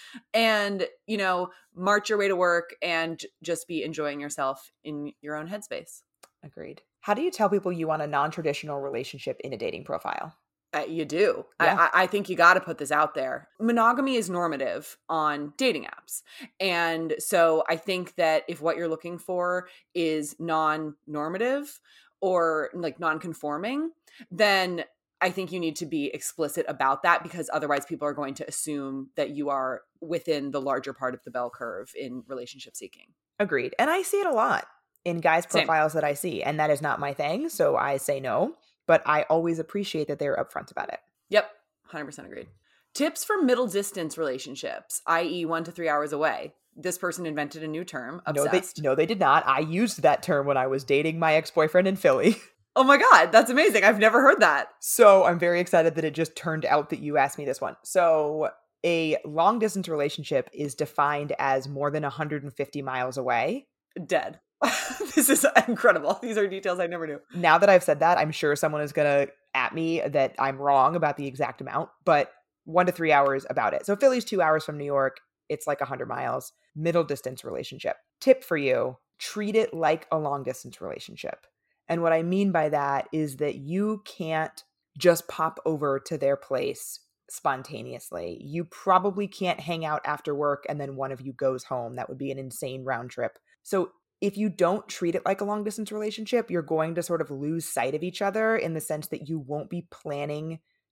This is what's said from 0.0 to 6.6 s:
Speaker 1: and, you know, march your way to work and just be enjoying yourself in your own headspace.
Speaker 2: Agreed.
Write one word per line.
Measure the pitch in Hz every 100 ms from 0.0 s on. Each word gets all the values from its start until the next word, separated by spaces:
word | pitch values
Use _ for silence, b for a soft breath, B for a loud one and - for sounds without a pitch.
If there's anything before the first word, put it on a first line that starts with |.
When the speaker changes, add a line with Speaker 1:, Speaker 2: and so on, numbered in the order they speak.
| B 262 _
Speaker 1:
and, | 220 226 214 202 196 - - -
you | 214
know, | 190 180 180 B B
march | 175 190 208 202
your | 208
way | 196
to | 180
work | 180 170 170 -
and | 175 165 165 160 - _
just | 165 165 -
be | 160
enjoying | 156 156 147 143
yourself | 147 147 135 135 - _
in | 156 147 147 -
your | 147
own | 151 165
headspace. | 208 - - 165 - _ _ - _
Speaker 2:
Agreed. | 156 -